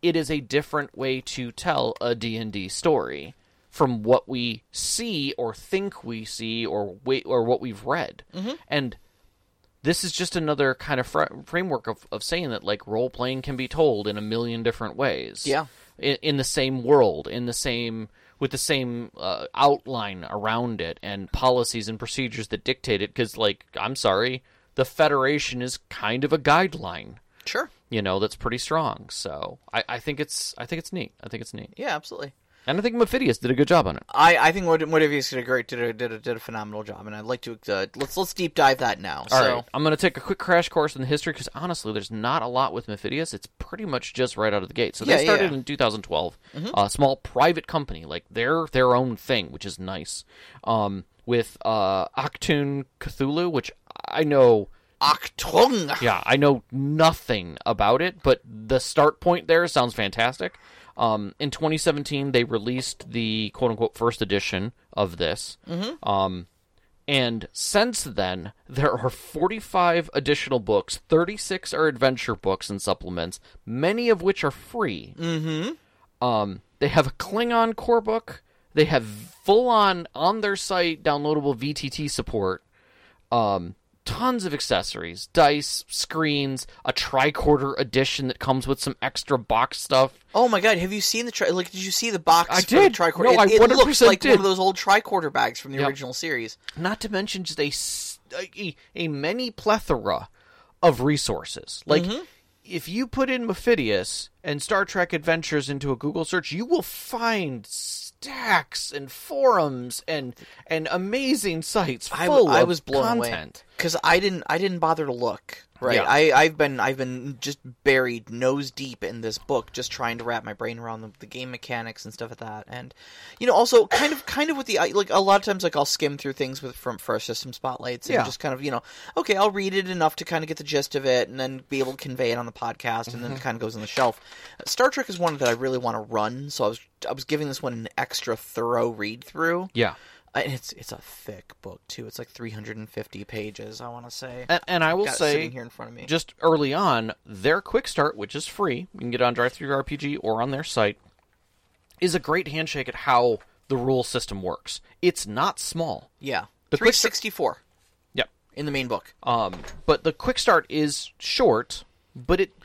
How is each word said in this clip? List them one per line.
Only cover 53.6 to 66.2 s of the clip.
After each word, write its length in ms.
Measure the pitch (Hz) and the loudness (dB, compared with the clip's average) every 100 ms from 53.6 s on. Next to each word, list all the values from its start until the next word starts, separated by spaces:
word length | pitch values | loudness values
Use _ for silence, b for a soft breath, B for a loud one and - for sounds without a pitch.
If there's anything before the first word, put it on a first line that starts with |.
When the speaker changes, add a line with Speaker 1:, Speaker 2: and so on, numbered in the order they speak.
| - - - - - | -4 -12 -20 -14 -6
Speaker 1:
I 160 | - | 0
know 460 | 156 143 123 110 95 - _ _ | 4 8 10 8 4 -10 _ _
Speaker 2:
Achtung! 1000 | 143 147 - - - - 254 240 151 127 | 2 2 -2 -8 2 6 6 4 -2 0
Speaker 1:
Yeah, 220 | 120 92 - | 0 2 2
I 100 | 135 | 4
know 260 | 143 127 - | 6 4 -2
nothing 840 | 135 139 156 160 160 - 110 87 76 | -4 -2 4 4 4 -2 -4 -4 -6
about 380 | - 110 104 127 | -4 2 4 4
it, 220 | 175 - | 2 0
but 180 | 135 127 | 4 4
the 360 | - 110 110 131 | 2 -16 -2 0
start 400 | - - 147 - | 2 4 4 4
point 280 | 175 175 - | 2 2 4
there 200 | 165 175 | 4 4
sounds 260 | - 123 | 2 0
fantastic. 640 | 110 98 117 117 135 180 - B B B - | 0 -2 0 0 0 -8 -8 B B B -2
Um, 360 | 117 107 101 - | 0 0 -4 -6
in 120 | 143 | -6
twenty 260 | - 156 156 | -2 -2 2
seventeen, 540 | - 147 139 143 139 | 0 0 -2 -4 2
they 140 | 127 120 | 2 2
released 640 | 117 110 127 - - - | 0 -2 -4 -6 -10 -8
the 400 | 117 110 110 104 | -4 -2 -2 -4
quote-unquote 420 | - 123 110 117 - | -2 0 2 -2 2
first 240 | 117 - | 0 0
edition 500 | 104 101 - 92 107 - _ | 0 0 0 -2 -4 -8 _
of 240 | - 98 85 | -2 -2 0
this. 400 | 82 95 - - - | -2 -2 -8 -14 -10
Speaker 2:
Mm-hmm. 380 | 170 214 330 - | -6 -6 -4 -2
Speaker 1:
Um, 380 | 98 | 0